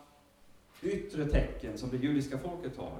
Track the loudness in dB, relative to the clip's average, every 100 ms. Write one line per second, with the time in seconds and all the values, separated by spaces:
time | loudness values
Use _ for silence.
0 | -18 -20 -20 -20 -20 -20 -20 -6 -2 -2
1 | -2 -2 4 4 4 -2 -6 -4 -2 0
2 | 4 4 2 -2 -4 -4 -6 -6 -8